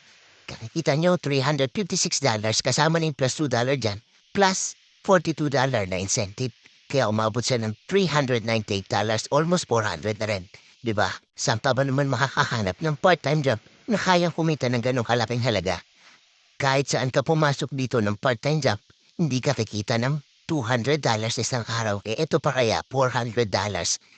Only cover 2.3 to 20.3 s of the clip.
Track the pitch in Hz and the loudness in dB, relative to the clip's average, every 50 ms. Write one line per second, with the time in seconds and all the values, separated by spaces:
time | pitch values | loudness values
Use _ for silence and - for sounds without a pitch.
2.3 | 110 107 104 110 110 - - 135 123 - 147 160 165 165 160 156 143 - 131 127 | 0 2 0 0 0 0 0 0 2 2 2 2 2 2 0 0 -2 0 -2 -2
3.3 | - - 156 131 120 117 123 131 143 131 110 107 101 107 _ _ _ _ _ _ | 0 -2 -2 0 0 0 0 0 0 0 0 -4 -4 -4 _ _ _ _ _ _
4.3 | - 208 196 185 185 - - - - _ _ _ _ _ - - 190 175 - 165 | 0 4 4 4 4 2 -4 -6 -8 _ _ _ _ _ 2 4 4 4 4 0
5.3 | 151 - 151 143 135 131 127 135 127 110 98 90 92 92 95 95 - - 104 95 | -2 -2 -2 0 2 2 2 2 2 0 -2 -2 -2 -4 -2 -2 -2 -2 -2 -4
6.3 | 101 - 127 120 - _ _ - _ _ _ - - 135 120 104 107 110 110 110 | -6 -6 -6 -6 -6 _ _ -20 _ _ _ -2 0 0 2 2 2 2 0 0
7.3 | 104 123 - - 131 113 110 110 110 _ _ - 185 202 190 151 147 151 139 123 | 0 -2 -2 0 -2 -2 -2 -4 -6 _ _ 0 2 2 2 4 2 0 2 2
8.3 | 127 113 101 113 113 113 101 - 104 98 95 - 120 101 104 110 110 107 - - | 0 0 0 0 -2 -2 0 -2 -4 -4 -2 -2 -2 0 0 0 0 -2 -2 0
9.3 | 135 147 160 170 180 170 - - 120 113 107 104 87 76 82 107 107 101 110 104 | 0 2 2 2 0 -2 0 0 0 0 0 -2 -4 -4 -4 -6 -4 -4 -4 -4
10.3 | 104 95 90 - - - _ - - _ - 113 104 104 98 92 - - _ _ | -4 -6 -6 -12 -20 -20 _ -20 -20 _ -6 -4 0 0 0 0 -2 -8 _ _
11.3 | _ - - 139 120 113 - 139 - 135 139 139 127 143 143 135 127 117 139 131 | _ -6 -2 -2 -2 0 0 0 2 2 0 0 0 0 0 0 0 0 0 -2
12.3 | - 147 139 - 135 113 104 92 90 - 165 156 147 - - 185 175 - - 139 | 0 -2 -2 0 0 -2 -2 -2 -2 -2 -2 -4 -2 2 4 4 4 4 2 0
13.3 | 156 156 135 131 113 107 _ - _ _ - - 214 - - 185 180 175 175 165 | 0 2 2 2 0 0 _ -16 _ _ -4 -2 -2 0 2 4 4 4 4 2
14.3 | - - 160 165 151 - 127 120 127 120 110 127 127 127 110 - 117 123 113 104 | 0 0 0 0 0 0 0 0 0 0 0 0 0 0 0 2 2 0 2 0
15.3 | 120 123 117 127 107 95 85 92 87 85 - _ _ _ - - - _ _ _ | -2 -2 0 0 0 0 0 0 -4 -4 -8 _ _ _ -20 -20 -20 _ _ _
16.3 | _ _ _ _ _ - 139 135 135 143 139 - 160 113 127 127 - 151 127 - | _ _ _ _ _ -2 0 2 2 2 0 0 0 0 0 0 0 0 2 2
17.3 | 160 156 156 143 131 - 151 - 143 131 131 120 - 120 104 104 104 - - 135 | 2 2 2 2 2 -2 -4 -6 -4 -4 -4 0 0 0 0 0 -2 0 0 -2
18.3 | 120 - - 143 156 156 135 120 101 - _ _ - _ _ _ - - 170 139 | -2 0 0 0 0 2 2 0 0 -2 _ _ -20 _ _ _ -4 -2 0 0
19.3 | 127 127 - 147 123 - 110 - - 104 104 - 117 117 120 135 151 147 - _ | 0 0 0 0 0 0 -2 -4 -4 -6 -2 -2 -2 0 0 0 -2 -4 -6 _